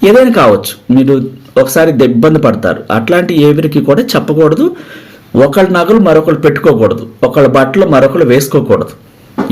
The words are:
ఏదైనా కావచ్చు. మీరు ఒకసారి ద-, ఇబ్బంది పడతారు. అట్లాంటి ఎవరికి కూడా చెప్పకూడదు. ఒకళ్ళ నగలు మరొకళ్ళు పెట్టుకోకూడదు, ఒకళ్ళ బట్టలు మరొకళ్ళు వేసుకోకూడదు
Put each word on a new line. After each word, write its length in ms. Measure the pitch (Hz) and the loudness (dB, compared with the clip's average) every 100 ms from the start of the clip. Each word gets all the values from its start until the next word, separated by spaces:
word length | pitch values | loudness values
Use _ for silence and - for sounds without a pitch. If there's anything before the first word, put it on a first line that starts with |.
ఏదైనా 280 | 196 240 254 | 2 4 2
కావచ్చు. 640 | 214 123 101 - - - 127 | 2 2 0 -2 -12 -2 0
మీరు 280 | 135 135 113 - - - | 2 0 -4 -12 -6 -2
ఒకసారి 300 | 127 165 160 | 0 0 0
ద-, 100 | 139 | 2
ఇబ్బంది 380 | 127 120 156 156 | 0 2 0 2
పడతారు. 440 | 123 104 90 85 - | 0 -2 -4 -6 -4
అట్లాంటి 500 | 117 113 175 175 165 | -4 -2 -2 -2 0
ఎవరికి 400 | 147 147 156 147 | 2 2 -2 -2
కూడా 200 | 139 139 | 0 -2
చెప్పకూడదు. 760 | 262 147 - 156 156 160 339 - - - - - - - | 0 -4 -4 0 0 2 -2 -4 -18 -20 -20 -20 -6 0
ఒకళ్ళ 340 | 139 196 185 | 0 2 0
నగలు 300 | 180 170 226 | 0 2 2
మరొకళ్ళు 400 | 185 156 160 147 | 2 2 0 0
పెట్టుకోకూడదు, 680 | 156 143 165 113 104 - - - | 0 0 0 2 0 -2 -10 -6
ఒకళ్ళ 240 | - - 135 | -4 0 2
బట్టలు 380 | 170 165 202 175 | 2 0 0 0
మరొకళ్ళు 400 | 139 135 175 139 | 2 0 0 0
వేసుకోకూడదు 640 | 127 143 147 113 92 78 - - _ - - - | 0 0 -4 -2 -4 -4 -14 -20 _ -18 -8 -2